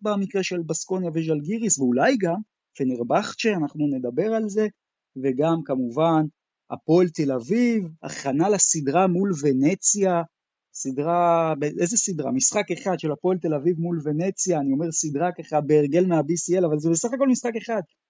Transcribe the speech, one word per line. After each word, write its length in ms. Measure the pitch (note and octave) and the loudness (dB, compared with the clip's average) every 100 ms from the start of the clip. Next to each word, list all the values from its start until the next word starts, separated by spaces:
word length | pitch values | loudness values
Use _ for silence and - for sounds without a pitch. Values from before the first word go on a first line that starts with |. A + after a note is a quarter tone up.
במקרה 400 | G#3+ G3+ G3 G3 | -2 -2 -2 -2
של 200 | F3+ F3+ D#3+ | -2 -4 -4
בסקוניה 440 | D#3+ - F#3+ E3+ | -6 -4 -4 -2
וז'לגיריס, 640 | D#3+ D#3+ D3+ D3+ A3 A3 C3+ | -2 0 -2 -2 -2 -2 2
ואולי 380 | B2+ B2 G#3+ C4 | 2 4 2 2
גם 240 | F3+ F#3 - _ _ - | 0 -2 -6 _ _ -4
פנרבכצ'ה, 760 | C3 B2 A#2+ E3 G#3 - A3 | -4 -2 0 0 -2 -2 -2
אנחנו 340 | F#3 C#3+ D3+ D3 | 0 -2 -2 -2
נדבר 480 | C3 B2 B2+ G#3+ | -2 -2 -2 0
על 140 | A3+ G#3+ | -2 -2
זה, 180 | G#3 G#3 - _ _ _ C3+ | -2 -2 -4 _ _ _ -4
וגם 400 | C3+ B2+ D#3+ E3 | -2 0 2 0
כמובן 580 | D3 C3 A#2+ B2+ E3 D#3+ D3+ - _ _ - | -2 -4 -2 0 2 2 0 -6 _ _ -14
הפועל 380 | - - E3+ F#3 | -8 2 4 4
תל 240 | D#3+ C#3+ | 0 -2
אביב, 520 | B2+ A#2+ A3+ A#3+ A3+ E3+ D#3+ | -2 0 2 2 2 -2 -8
הכנה 460 | - - C#3 C#3 G3 | -12 -6 -2 2 2
לסדרה 580 | G3 - E3 C3+ E3+ F#3+ | 2 2 0 0 2 2
מול 260 | F3 G3 D#3 | 2 0 0
ונציה, 800 | C#3+ C3 D3 G3 - G#3 F#3+ F3 E3 _ _ _ _ | 0 2 2 2 0 2 2 0 -2 _ _ _ _
סדרה, 800 | - C3+ C3 D#3 F3 F3 E3 D#3+ C#3+ D3 - | -10 -6 -4 0 2 4 4 2 -2 -2 -2
איזה 160 | F3 A#3 | -2 0
סדרה? 360 | - D#3 C3 | -2 -4 -2
משחק 380 | C3 - G#3 G3 | 0 0 0 -2
אחד 280 | E3 G3 E3 | -4 -2 -2
של 140 | D#3 | -2
הפועל 260 | C#3+ F3+ F#3 | -2 -2 0
תל 160 | E3+ | 0
אביב 260 | D3 D#3 E3 | 0 0 0
מול 200 | E3+ E3+ | -2 -2
ונציה, 540 | D3 D3+ F#3+ - F#3 D#3 | -2 -2 -2 -2 -2 0
אני 120 | C#3 | 0
אומר 200 | C3+ E3 | 0 -2
סדרה 400 | D#3 D#3 C#3+ F3 | -4 -4 -2 -2
ככה 280 | F3 D#3+ D3+ | -4 -4 -2
בהרגל 460 | D3 D3+ C#3+ E3+ F#3 | 4 4 4 2 4
מה-B 220 | D#3+ C#3+ | 2 2
C 320 | E3+ - F#3+ | -2 0 0
L, 40 | E3+ | 2
אבל 120 | D3+ | 0
זה 120 | D#3+ | 0
בסך 220 | E3 A#3 | 0 0
הכל 160 | B3+ C4+ | 0 2
משחק 280 | A#3+ A#3+ A3+ | 2 -2 -6
אחד, 260 | G#3 A3 D#3 _ | -4 -6 -6 _